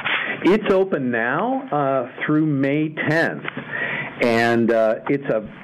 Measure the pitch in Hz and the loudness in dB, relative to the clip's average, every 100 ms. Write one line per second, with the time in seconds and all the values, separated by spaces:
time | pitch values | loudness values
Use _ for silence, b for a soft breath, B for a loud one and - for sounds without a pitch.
0 | B B B B 156 214 202 190 190 160 | B B B B 2 2 4 2 2 -2
1 | 127 117 117 147 226 262 269 147 135 135 | -2 0 0 0 -2 -4 -2 -2 0 0
2 | 127 - - 151 156 139 139 147 156 151 | -2 -6 0 2 2 2 2 0 -2 -2
3 | - 160 131 78 - B B B B B | 0 2 2 -2 -8 B B B B B
4 | B - 120 117 117 117 113 113 110 113 | B -2 2 4 4 4 4 4 4 2
5 | - 139 143 110 104 - | -2 -2 0 -2 -2 -10